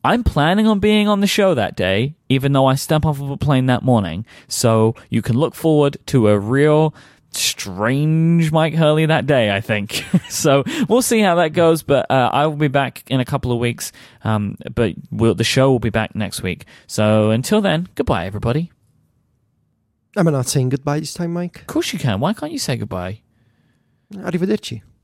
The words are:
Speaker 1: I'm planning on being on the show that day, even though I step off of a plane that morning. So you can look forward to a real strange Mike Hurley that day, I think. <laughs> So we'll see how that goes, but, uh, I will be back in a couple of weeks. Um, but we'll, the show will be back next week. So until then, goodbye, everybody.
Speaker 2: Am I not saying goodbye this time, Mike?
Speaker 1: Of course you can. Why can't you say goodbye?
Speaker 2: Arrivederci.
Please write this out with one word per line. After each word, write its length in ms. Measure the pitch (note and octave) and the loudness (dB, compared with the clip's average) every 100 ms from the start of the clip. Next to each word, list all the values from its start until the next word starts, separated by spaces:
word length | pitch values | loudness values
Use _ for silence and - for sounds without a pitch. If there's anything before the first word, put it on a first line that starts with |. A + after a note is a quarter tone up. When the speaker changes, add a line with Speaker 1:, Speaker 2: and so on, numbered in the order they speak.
Speaker 1:
I'm 200 | - A#3 | 0 0
planning 420 | A#3 D#3 D3+ G3 A3 | 0 0 2 2 2
on 140 | G#3 | 2
being 280 | G#3 G#3+ G#3 | 2 2 2
on 120 | G3+ | 2
the 80 | G3+ | 0
show 260 | - F#3+ | 2 2
that 220 | C#3 G2 - | 2 -2 -2
day, 400 | F#2 G2 C3+ - _ | 0 0 -2 -6 _
even 260 | C3 C#3 | 0 2
though 120 | C#3 C3+ | 2 2
I 80 | |
step 320 | C3 - D#3 D#3 | 2 0 0 0
off 160 | C#3 | -4
of 80 | C#3 | -8
a 80 | C#3 | -4
plane 300 | C#3+ C3 B2+ | 0 2 2
that 160 | B2 | 0
morning. 420 | B2+ A#2 F2+ E2+ A2+ - _ | 2 2 0 -6 -10 -16 _
So 480 | - A#2+ A2 A2 A2+ - | -2 2 4 2 0 -4
you 100 | A#2 | -4
can 160 | G#2+ A#2+ | -2 0
look 160 | D3+ | -2
forward 440 | - E3 D3+ C#3+ - - | 0 2 4 2 -2 -2
to 200 | C3+ G#2+ | 2 4
a 100 | G#2 | 2
real 560 | G#2 C3+ D3+ D3+ D#3 - - _ _ | 2 2 4 4 2 -2 -20 _ _
strange 1200 | - - - G2 F#2 A2 C3+ D3+ D#3+ E3 E3+ D#3+ | -6 -6 -6 -10 -4 -2 0 0 2 2 2 2
Mike 220 | D#3+ D#3+ | 2 2
Hurley 320 | D#3+ D3+ D#3 D#3 | 2 2 4 2
that 220 | D#3+ C3+ | 0 2
day, 240 | C#3 G#2+ G2 | 2 2 0
I 60 | |
think. 420 | A2 G#2+ G2+ - - F3 | -2 -4 -4 -8 -2 -2
<laughs> 100 | - | -2
So 360 | - D#3 C#3 C3+ D#4+ G#3+ | -2 2 2 0 -4 0
we'll 140 | A#3 | 2
see 160 | B3 A3+ | 2 2
how 160 | G3+ E3+ | 2 2
that 140 | D#3+ | 0
goes, 300 | E3 E3 E3 | 2 2 2
but, 260 | - C#3 - | 2 0 2
uh, 220 | C3 B2 | 2 2
I 140 | C3+ D3+ | 2 0
will 80 | D3 | 0
be 120 | D3+ | 0
back 360 | C#3 C3+ - - | 0 -2 -8 -4
in 100 | C3+ | -2
a 60 | B2 | -2
couple 260 | C#3 B2+ | -4 -2
of 80 | A#2+ | -2
weeks. 320 | A#2+ - - - - _ | -2 -4 -12 -14 -20 _
Um, 320 | A2 G#2+ G2+ - - | -4 -2 -2 -8 -8
but 220 | A2+ A2+ - - | -2 -2 -4 -10
we'll, 240 | G#2 A2+ F2 | 0 0 2
the 80 | |
show 260 | A#2 C3+ C3+ | 0 2 2
will 100 | B2+ | 2
be 120 | A#2 | 0
back 240 | A2+ A2 G#2 | -2 -4 -6
next 260 | G2+ - | -8 -6
week. 240 | F#2+ E2+ - - _ | -8 -8 -14 -20 _
So 420 | - G#2+ G#2+ G#2+ | -2 2 4 4
until 320 | A2+ B2+ G#3+ | 0 0 0
then, 260 | G3 D#3+ F3+ | 2 -2 -4
goodbye, 320 | - B3+ A2 F2 | -6 -2 -2 -4
everybody. 460 | G#2 A#2 C3+ E3+ _ _ _ _ _ _ _ _ _ _ _ _ _ _ G#3+ | -4 -2 -2 -4 _ _ _ _ _ _ _ _ _ _ _ _ _ _ 0
Speaker 2:
Am 100 | E3 | 0
I 40 | |
not 160 | C#3 B2 | 0 -2
saying 220 | C#3+ B2+ | -2 -2
goodbye 300 | C#3 D3 D3 | -2 -4 -4
this 140 | D#3 | -6
time, 180 | - E3+ | -8 -8
Mike? 260 | E3+ F3 - | -6 -8 -12
Speaker 1:
Of 80 | - | -6
course 260 | D#4 E4+ | -4 -4
you 60 | F#3 | -4
can. 200 | C3+ G2 | -4 -2
Why 140 | D3+ | -2
can't 180 | A3+ D4+ | -4 -8
you 60 | D4+ | -8
say 180 | - A#2 | -6 -6
goodbye? 460 | G#2+ F#2 F2+ G#2+ _ _ _ _ _ _ _ _ _ G3+ | -6 -8 -8 -12 _ _ _ _ _ _ _ _ _ -12
Speaker 2:
Arrivederci. 680 | F3 E3 F#3+ G#3+ - G#2 _ _ | -6 -4 -2 -2 -6 -14 _ _